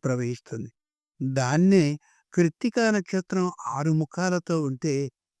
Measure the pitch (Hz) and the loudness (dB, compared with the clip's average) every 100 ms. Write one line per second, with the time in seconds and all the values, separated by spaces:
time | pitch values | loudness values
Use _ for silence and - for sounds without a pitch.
0 | 135 123 120 123 - 113 117 _ _ _ | -2 -2 -4 -6 -10 -12 -12 _ _ _
1 | _ - 131 135 127 151 185 196 147 147 | _ -8 -4 -2 0 4 6 6 4 0
2 | _ _ _ - 170 - 240 240 226 208 | _ _ _ 0 0 0 -4 0 2 0
3 | 175 190 - 190 180 - - 123 156 156 | -2 -4 -2 -2 -2 -4 -8 -4 0 0
4 | 151 - 185 180 - 165 143 131 160 139 | 0 -2 -2 -2 -2 -2 -2 -4 -4 -2
5 | 139 _ _ _ | -4 _ _ _